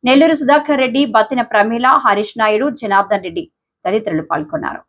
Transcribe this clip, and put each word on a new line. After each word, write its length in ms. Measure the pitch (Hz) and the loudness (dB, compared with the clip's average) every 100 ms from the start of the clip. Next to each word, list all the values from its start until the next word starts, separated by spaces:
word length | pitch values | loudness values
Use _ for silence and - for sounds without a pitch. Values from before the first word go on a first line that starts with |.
| 247 | 4
నెల్లూరు 280 | 277 320 311 | 4 4 2
సుధాకర్ 400 | 269 294 294 277 | 2 2 2 -2
రెడ్డి, 180 | 254 254 277 226 | 0 0 0 2
బత్తిన 260 | 220 247 233 | 0 -2 0
ప్రమీల, 320 | 214 208 233 254 277 233 | 0 0 0 2 2 2
హరీష్ 300 | 202 208 233 | 0 -2 -2
నాయుడు, 260 | 220 214 277 240 | 0 0 -2 -4
జనార్దన్ 440 | 214 196 196 202 180 | -2 0 0 -2 -4
రెడ్డి 160 | 170 - _ _ _ | -10 -12 _ _ _
తదితరులు 400 | 180 208 208 160 156 | -4 -4 -2 -6 -4
పాల్గొన్నారు. 520 | 160 151 160 - - | -6 -6 -8 -8 -10